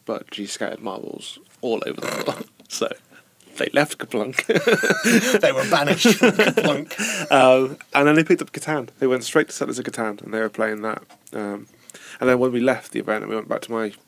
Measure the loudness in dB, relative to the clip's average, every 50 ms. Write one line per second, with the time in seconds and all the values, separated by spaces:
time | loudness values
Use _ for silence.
0 | _ -8 -8 -8 -8 -12 -12 -12 -10 -10 -8 -8 -6 -8 -8 -8 -8 -8 -8 -8
1 | -10 -12 -12 -12 -14 -16 -16 -18 -20 _ _ _ -4 -4 -4 -2 -4 -6 -8 -6
2 | -8 -8 -6 -4 -4 -6 -6 -6 -10 -16 _ _ _ _ -6 -6 -4 -4 -6 -8
3 | _ _ _ -20 _ _ _ _ _ _ -8 -6 -6 -2 0 0 0 0 -2 -8
4 | -10 -6 -4 -4 -4 -2 -4 -4 -2 0 0 2 4 4 2 2 2 0 0 0
5 | 2 4 4 4 4 4 2 4 4 2 2 0 0 2 2 2 2 2 0 4
6 | 4 4 4 6 4 4 4 4 2 2 2 2 2 2 0 0 -4 -8 -10 -8
7 | -6 -6 -6 -6 -2 2 4 6 8 8 8 6 6 2 -2 -8 -12 -4 0 2
8 | 4 6 6 4 4 4 2 0 0 -4 -10 -8 -6 -4 -4 -4 -4 -8 -6 _
9 | 0 2 2 0 -2 0 0 0 0 0 -4 -6 -6 -6 -6 -6 -8 -8 -6 -6
10 | -6 -6 -6 -8 -10 -8 -6 -4 -4 -4 -4 -4 -4 -4 -4 -4 -6 -6 -8 -8
11 | -10 _ -20 _ _ -14 -12 -10 -8 -8 -10 -10 -14 -18 _ _ _ -20 -20 -20
12 | -20 -20 -10 -2 0 2 2 2 2 0 0 0 0 0 0 -2 -4 -8 -8 -6
13 | -4 -4 -4 -4 -4 -6 -6 -8 -6 -6 -6 -8 -6 -6 -6 -6 -6 -6 -8 -12
14 | _